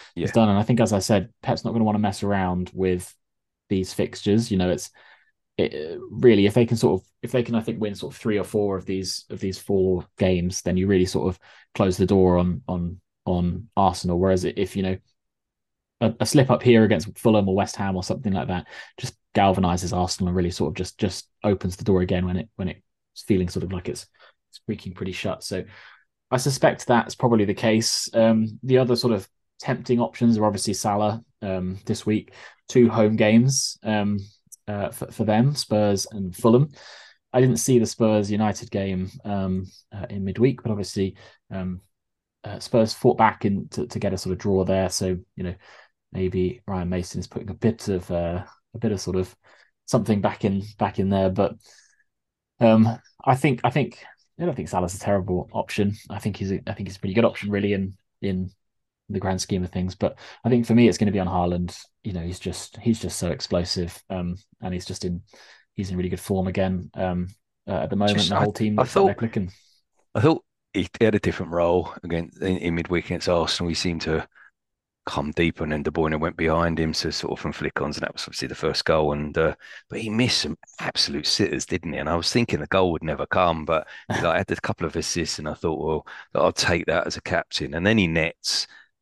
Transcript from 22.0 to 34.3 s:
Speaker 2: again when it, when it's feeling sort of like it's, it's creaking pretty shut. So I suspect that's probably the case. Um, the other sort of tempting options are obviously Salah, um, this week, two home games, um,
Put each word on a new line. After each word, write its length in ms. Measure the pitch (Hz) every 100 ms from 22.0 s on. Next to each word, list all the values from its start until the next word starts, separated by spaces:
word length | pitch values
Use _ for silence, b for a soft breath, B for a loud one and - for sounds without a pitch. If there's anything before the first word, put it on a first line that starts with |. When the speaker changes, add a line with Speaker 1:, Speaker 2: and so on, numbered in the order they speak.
Speaker 2:
again 240 | 90 92 90
when 100 | 90
it, 120 | - -
when 120 | 92
it's 540 | - _ _ _ - -
feeling 220 | 95 90
sort 160 | 92
of 80 | 90
like 160 | 92 -
it's, 180 | 90 - b b b _
it's 100 | - -
creaking 280 | 107 -
pretty 180 | 90 95
shut. 320 | 87 101 92
So 200 | - 95 90 B B B B _ _
I 60 | 127
suspect 500 | 143 131 156 - -
that's 280 | 120 -
probably 300 | - 123 117
the 100 | 104
case. 540 | 98 - 110 113 - -
Um, 460 | 117 113 110 110 107
the 140 | 131 127
other 180 | 123 120
sort 160 | 127
of 160 | 104 - _ _ _
tempting 400 | - - - 123
options 360 | 120 - 117 110
are 80 |
obviously 300 | 107 101 -
Salah, 480 | 98 110 101 107 113 - _
um, 360 | 101 92 92 95 -
this 180 | 110
week, 300 | - 107 - B B B _
two 200 | 131 117
home 260 | 110 107
games, 640 | 110 107 113 127 135 - -
um, 340 | 110 107 101 101 101